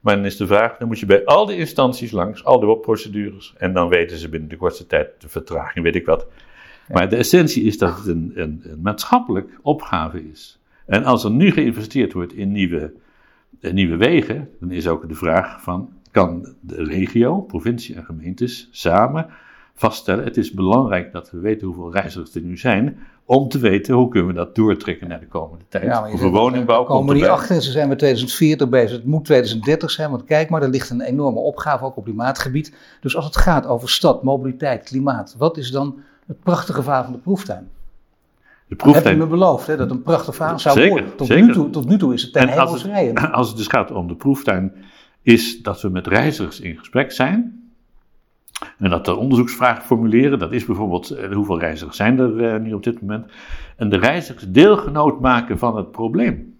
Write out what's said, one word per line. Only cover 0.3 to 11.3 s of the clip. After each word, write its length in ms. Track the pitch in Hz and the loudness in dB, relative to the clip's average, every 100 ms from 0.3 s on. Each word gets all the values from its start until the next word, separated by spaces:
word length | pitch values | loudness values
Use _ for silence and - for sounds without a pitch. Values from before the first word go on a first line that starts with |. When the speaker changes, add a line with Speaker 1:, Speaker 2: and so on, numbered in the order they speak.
| 98 | -4
Speaker 1:
de 100 | 95 | 2
vraag, 300 | 98 113 - | 4 4 -2
dan 120 | 117 | -8
moet 100 | 107 | -6
je 80 | 101 | 4
bij 180 | 98 | 4
al 220 | 101 151 208 | 6 4 4
die 100 | 185 | -2
instanties 520 | 160 - 131 127 120 | -6 0 0 0 -6
langs, 340 | 107 90 107 | -4 -4 -4
al 160 | - 127 | 4 4
die 160 | 104 110 | 6 0
procedures, 760 | - 110 - 104 101 95 - _ | 0 -4 -4 -8 -8 -10 -20 _
en 140 | 92 | -2
dan 160 | 92 87 | 0 2
weten 300 | 87 85 82 | 2 0 -6
ze 100 | 82 | -10
binnen 200 | 80 78 | -10 -10
de 80 | 80 | -4
kortste 300 | 90 - 85 | -4 -4 -4
tijd 220 | 78 71 - | -2 -2 -8
de 100 | 76 | -14
vertraging, 560 | - - 80 - - | -12 -8 -10 -8 -4
weet 100 | 82 | -2
ik 120 | 87 - | -2 0
wat. 200 | 78 - - - - - - _ | -2 -2 -16 -20 -20 -20 -20 _
Speaker 2:
Ja. 60 | |
Speaker 1:
Maar 140 | 85 98 | 0 2
de 80 | 110 | 0
essentie 460 | 123 180 160 - | 4 4 4 2
is 140 | 110 101 | 0 0
dat 180 | 92 85 | -2 -2
het 100 | 98 | -4
een, 260 | 82 80 | -4 -4
een, 280 | - 80 78 | -8 -8 -8
een 160 | - 78 | -14 -6
maatschappelijk 760 | 87 101 - 247 240 98 95 - | -6 -4 0 -2 0 -6 -6 -10
opgave 680 | - 147 - 92 80 85 78 | -4 -4 -4 -6 -6 -10 -14
is. 280 | 78 - _ _ _ - | -20 -20 _ _ _ -2
En 180 | 202 | 0
als 200 | 139 123 | 2 2
er 60 | 107 | 2